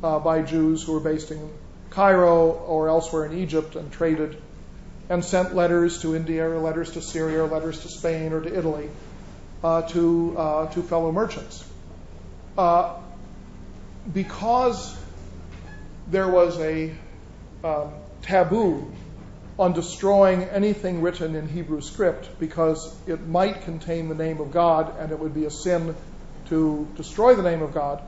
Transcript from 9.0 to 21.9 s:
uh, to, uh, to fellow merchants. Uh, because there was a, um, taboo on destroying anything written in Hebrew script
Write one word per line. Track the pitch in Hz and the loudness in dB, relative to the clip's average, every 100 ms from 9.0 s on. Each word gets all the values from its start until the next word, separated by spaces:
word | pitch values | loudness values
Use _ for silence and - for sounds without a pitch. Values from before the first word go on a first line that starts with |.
| - - - - - - | -14 -16 -16 -16 -16 -4
uh, | 165 165 | 2 2
to, | 165 175 170 170 170 170 | 2 2 4 4 2 0
uh, | 156 151 156 | 0 0 -2
to | 165 | -4
fellow | 175 165 165 | 0 0 2
merchants. | 165 214 - - - - - - - - - - - - - | 0 0 -4 -12 -14 -14 -14 -14 -16 -16 -16 -16 -16 -10 2
Uh, | 180 170 - - - - - - - - - - - - - | 6 6 4 -4 -14 -14 -14 -16 -16 -16 -14 -14 -14 -14 -6
because | 170 190 - 214 240 254 202 - - - - - - - - - - - - - | -4 -4 -4 2 4 4 2 -8 -10 -12 -12 -14 -14 -14 -14 -14 -14 -14 -14 -2
there | 185 190 | 0 4
was | 180 175 151 | 6 6 4
a, | 156 160 160 156 - - - - - - | -2 -2 -4 -8 -14 -18 -18 -18 -18 -8
um, | 165 151 147 - - - | -4 -2 -4 -10 -16 -16
taboo | - 190 165 202 208 143 - - - - - - - - | 0 4 4 4 4 2 -4 -12 -14 -14 -16 -16 -16 0
on | 180 | 2
destroying | 165 170 - 196 202 196 185 | 2 -2 -2 4 8 8 6
anything | 185 202 202 202 190 175 | 2 2 2 2 -2 0
written | 170 175 160 160 | 0 0 -4 -4
in | 151 | -4
Hebrew | 160 151 156 | -6 -4 -6
script | 143 | -6